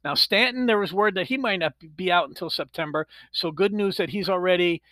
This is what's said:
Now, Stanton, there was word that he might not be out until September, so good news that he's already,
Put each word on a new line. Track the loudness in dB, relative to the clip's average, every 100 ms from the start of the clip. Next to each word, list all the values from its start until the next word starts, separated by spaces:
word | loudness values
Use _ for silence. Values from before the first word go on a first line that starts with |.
Now, | -4
Stanton, | -2 2 2 2 0 2
there | 2
was | 2
word | 2 2 0
that | -4
he | -2
might | -2 0
not | -2 -4 -14 -6
be | 0
out | 2 0
until | -6 -6
September, | -6 -6 -6 -4 -4 -4 -10 -10
so | -6 -4
good | 0 0
news | 2 0 0
that | -2
he's | -2 -2
already, | 0 2 4 2 0 -6